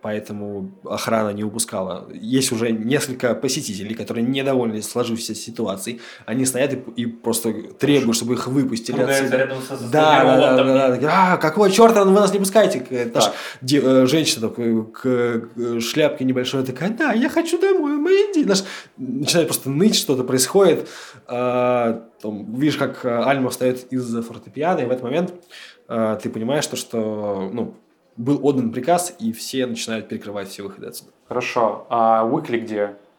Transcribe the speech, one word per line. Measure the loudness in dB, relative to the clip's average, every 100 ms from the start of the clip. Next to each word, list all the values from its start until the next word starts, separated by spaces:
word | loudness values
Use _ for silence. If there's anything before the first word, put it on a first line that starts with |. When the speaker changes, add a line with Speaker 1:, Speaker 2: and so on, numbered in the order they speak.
Speaker 1:
Поэтому | -6 -8 -8 -10 -8 -8 -10 -12 -10
охрана | -6 -2 0 0
не | -2
упускала. | -6 -6 -6 -4 -6 -8 -12
Есть | -14 -2 0 0
уже | 0 -2
несколько | -2 0 -2 -2 -2 -2 0
посетителей, | -2 -4 -6 -8 -8 -8
которые | -6 -2 -2
недовольны | 0 0 0 0 -4
сложившейся | -6 -4 -4 -4 -6 -10
ситуацией. | -10 -6 -6 -4 -8 -12 -14 -18 -6
Они | -2 0
стоят | 0 -2
и, | -2 -8 -6
и | -6
просто | -4 -4 -2 -2 -4 -10 -4
требуют, | 2 4 4 0
чтобы | 0 -2
их | -2
выпустили | 0 0 -2 -6 -2
Speaker 2:
Ругаются | 2 2 2
Speaker 1:
отсюда. | 0
Speaker 2:
рядом | 0 -4
со, | -8 -8
со | -2
Speaker 1:
Да, | 4 6 6
Speaker 2:
стадионом, | 6 6
Speaker 1:
да, | 6
да, | 4
Speaker 2:
там. | 4
Speaker 1:
да, | 4 4 2
да. | 2 4 4
«А, | 4
какого | 2 4 4
черта | 8 8 8 6
вы |
нас | 6 4
не | 2
пускаете?» | 2 4 4 2
К-, | -2
это | -4 -2 2
ж | 2
Speaker 3:
Так. | 0 -12 -12
Speaker 1:
де-, | 0 2
э, | 6 6 6
женщина | 4 2 -2 -4
такой | -2 0 0 -2
к, | -6 -2 0 0 -2 -6
к | -6 -4 -2
шляпке | -2 2 2 2
небольшой | -2 0 0 -2
такая: | -4 -4 -4
«Да, | -2 0
я | 2 0
хочу | 0 0 0
домой, | 2 2 0 0
мы | 2
иди». | 4 4 0 2
Наш, | 0 -2 -14 -18 _
начинает | -8 -4 0 2 2
просто | -2 -2
ныть, | 2 4 2
что-то | 0 -2
происходит. | 0 0 2 4 6 4 -2 -14 -20 -20 -10
А, | -4 0 2 2 2 2 -2 -8 _
там, | -10 -8 -8 -2
видишь, | 0 0
как, | -2 -2
а, | -4 0 2
Альма | 2 0
встает | 0 -2 -2 -4
из-за | -6 -4 -6
фортепиано, | -6 -12 -16 -6 -2 0
и | 0
в |
этот | -2
момент, | -2 -2 -2 -6 _ -20 -20 -20 _
а, | -2 0 -2
ты | -6
понимаешь | -6 -2 -2 -2
то, | -6
что, | -6 -4 -4 -4 -4 -4 -4
ну, | -6 -8 -10 _ _ _ -8
был | -2 0 2
отдан | 0 -2
приказ, | -4 0 0 0 -6
и | -6
все | -6 -6 -4 -4
начинают | -4 -6 -6 -6
перекрывать | -10 -8 -10 -10
все | -10
выходы | -12 -12 -14
отсюда. | -16 -20 _ _
Speaker 3:
Хорошо. | -6 -2 0 0 0 -4
А | 2 4 4 2
Уикли | -2 -2 -4
где? | -4 -4 -4 -6 _